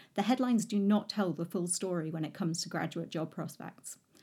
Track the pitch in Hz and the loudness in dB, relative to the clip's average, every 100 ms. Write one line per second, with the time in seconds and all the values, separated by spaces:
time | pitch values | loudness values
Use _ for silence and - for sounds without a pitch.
0 | - - 196 254 247 226 - 202 196 208 | -4 0 2 2 4 2 2 2 6 4
1 | - 214 185 160 170 185 180 - 185 175 | 4 0 0 0 -2 -2 -2 -2 0 -2
2 | 160 160 151 - 165 165 - 170 170 170 | -2 -2 -4 -2 -2 -2 -2 -2 -2 -4
3 | 170 165 160 - 160 - - - - - | -4 -4 -4 -6 -8 -10 -14 -14 -16 -16
4 | _ - | _ -20